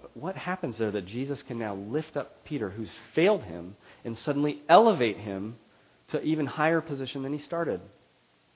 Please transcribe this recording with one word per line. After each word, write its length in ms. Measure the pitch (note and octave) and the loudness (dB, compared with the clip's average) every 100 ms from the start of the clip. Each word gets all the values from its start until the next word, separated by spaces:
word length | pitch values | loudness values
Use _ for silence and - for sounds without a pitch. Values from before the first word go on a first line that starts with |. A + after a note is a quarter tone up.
| - | -18
what 220 | A#2 D#3+ E3 | -8 -8 -6
happens 420 | F3+ F#3 C#3 A2 | -4 -4 -4 0
there 120 | G#2+ | 0
that 160 | G2 F2+ | 0 -4
Jesus 360 | A#2 C#3 C#3 | -6 -4 -6
can 160 | - A#2 | -6 -6
now 160 | A2 | -4
lift 420 | G2 G2+ D3 D#3 C#3+ | -4 -4 -4 -2 -6
up 280 | - - | -6 -12
Peter, 260 | - C#3+ G2 | -6 -4 -4
who's 200 | G#2 G#2 | -4 -8
failed 540 | - - D#3 F#3 G3+ | -10 -2 4 6 4
him, 320 | F#2 E2+ F2+ G#2 - - | 0 -8 -10 -14 -20 -12
and 120 | A#2 A2+ | -8 -4
suddenly 440 | D3+ C#3+ D3 D3 - | 0 2 2 0 6
elevate 500 | F3+ A3+ D#3 A2+ F#2 | 8 8 6 2 0
him 380 | G#2 F#2+ G#2+ B2 - - _ _ - | -6 -6 -6 -10 -20 -20 _ _ -6
to 140 | D3 | -4
even 240 | D3+ D#3 C3+ | 0 0 -2
higher 340 | D#3 D#3+ E3 | 2 2 2
position 420 | D#3 C3+ B2+ C#3 | 0 -6 -6 -6
than 100 | C3+ | -4
he 60 | D3 | -6
started? 420 | - E3+ D3+ F#2 F#2+ - _ _ _ _ _ | -4 -2 -2 -2 -6 -20 _ _ _ _ _